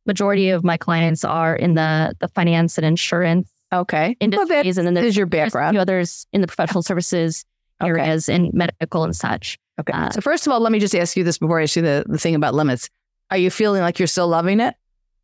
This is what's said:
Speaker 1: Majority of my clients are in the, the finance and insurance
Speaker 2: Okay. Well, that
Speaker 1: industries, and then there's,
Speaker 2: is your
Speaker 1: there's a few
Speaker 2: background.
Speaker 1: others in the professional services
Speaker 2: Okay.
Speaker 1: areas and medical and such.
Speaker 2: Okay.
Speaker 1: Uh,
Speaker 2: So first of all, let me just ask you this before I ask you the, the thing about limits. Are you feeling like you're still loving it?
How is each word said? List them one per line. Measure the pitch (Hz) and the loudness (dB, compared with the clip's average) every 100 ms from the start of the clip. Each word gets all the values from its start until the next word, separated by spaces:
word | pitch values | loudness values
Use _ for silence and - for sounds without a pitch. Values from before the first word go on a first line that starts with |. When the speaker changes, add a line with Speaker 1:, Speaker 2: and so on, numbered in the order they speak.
| - | -4
Speaker 1:
Majority | 196 202 202 190 | -2 0 2 2
of | 185 | 2
my | 175 165 | 0 0
clients | - 165 165 160 - | 0 0 2 0 -2
are | 165 165 165 | 0 0 0
in | 175 | 2
the, | 160 156 156 160 - | 2 2 0 0 -4
the | 170 | -6
finance | - 170 165 170 - | -2 0 2 0 0
and | 156 | 0
insurance | 165 - 170 175 170 180 _ - | 0 0 0 2 0 -2 _ -4
Speaker 2:
Okay. | 180 180 156 165 240 | -4 -2 0 0 0
Well, | 208 480 359 | 0 0 2
that | 311 185 | 2 2
Speaker 1:
industries, | 185 | 0
and | 175 | 2
then | 175 | 2
there's, | 240 | 2
Speaker 2:
is | 202 | 2
your | 185 | 2
Speaker 1:
there's | 165 151 | 0 0
a | |
few | 123 | 0
Speaker 2:
background. | 147 202 | 0 0
Speaker 1:
others | 185 185 175 - - | 2 0 -2 -8 -6
in | 208 | -2
the | 180 | -2
professional | - 165 185 | -2 -2 -2
services | 165 175 175 180 165 160 - _ _ - | -2 -2 -2 0 -2 -4 -12 _ _ -6
Speaker 2:
Okay. | 170 | -2
Speaker 1:
areas | 165 147 160 - | 0 0 0 0
and | 175 170 | 0 2
medical | - 175 - 165 170 160 | 0 -2 -4 -4 -2 -2
and | 82 | -2
such. | - 107 - - _ - | -4 -6 -8 -14 _ -10
Speaker 2:
Okay. | 156 | -6
Speaker 1:
Uh, | - 71 | -4 -4
Speaker 2:
So | - | -2
first | 277 330 302 | -2 0 0
of | |
all, | 247 | 0
let | 226 | 2
me | 214 | 2
just | 202 | 0
ask | 175 175 - | 0 0 0
you | |
this | 175 160 | -2 0
before | 160 165 | 0 0
I | |
ask | 151 - | 0 0
you | |
the, | 165 143 - | 0 0 -2
the | 151 | -2
thing | 170 160 | 0 0
about | 147 | 0
limits. | 135 151 120 - _ _ _ - | 2 0 0 -6 _ _ _ -4
Are | 185 | 0
you | 180 | 0
feeling | - 214 196 | 2 2 2
like | 175 175 | 0 0
you're | 175 | -2
still | - 175 | 0 0
loving | 165 175 208 | 2 2 2
it? | 240 - _ _ _ _ | 0 -4 _ _ _ _